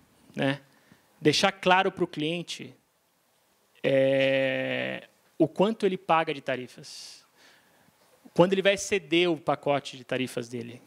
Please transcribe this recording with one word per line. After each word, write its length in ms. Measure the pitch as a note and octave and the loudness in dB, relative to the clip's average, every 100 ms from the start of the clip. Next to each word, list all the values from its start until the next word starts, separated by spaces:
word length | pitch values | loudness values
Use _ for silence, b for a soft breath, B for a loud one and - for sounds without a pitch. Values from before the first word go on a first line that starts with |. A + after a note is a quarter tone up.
| _ _ _ | _ _ _
né? 280 | - C#3 C#3 _ b b b b _ | -4 -2 -2 _ b b b b _
Deixar 320 | D#3 C#3 G3 | 2 4 0
claro 400 | - F#3 F#3 F#3+ | 2 4 4 4
pro 160 | - F3 | -2 -6
cliente, 640 | - D3+ F3 E3 - C3+ - _ _ _ _ _ _ _ _ _ _ | -4 -4 -6 -8 -12 -14 -20 _ _ _ _ _ _ _ _ _ _
é, 1200 | C#3 C3+ C3+ C3+ C3+ C3+ C3+ C3 C3 B2+ C3 B2+ - _ _ _ | 0 2 2 2 2 2 0 -2 -4 -6 -6 -8 -14 _ _ _
o 100 | D3+ | -2
quanto 380 | - F#3+ A3+ G3 | 2 0 2 -2
ele 120 | F#3 | -2
paga 360 | - D#3+ D#3+ | 0 0 0
de 80 | C#3+ | -6
tarifas. 840 | C3+ B2+ B2+ - D3+ - - - _ b b b b b b _ _ _ - | -6 -8 -8 -18 -20 -18 -18 -20 _ b b b b b b _ _ _ -8
Quando 200 | - F3+ | 2 4
ele 80 | F#3+ | 4
vai 140 | F#3 G3 | 2 0
exceder 540 | - G3+ D#3 E3 F3+ | -2 -4 0 2 2
o 60 | D#3 | 0
pacote 600 | C3+ C#3+ - C#3 - C3+ | -2 -2 0 -2 -4 -16
de 60 | |
tarifas 440 | B2+ C3 B2+ - A#2 | -6 -4 -2 -6 -8
dele, 320 | A#2+ A#2 A#2 | -10 -12 -16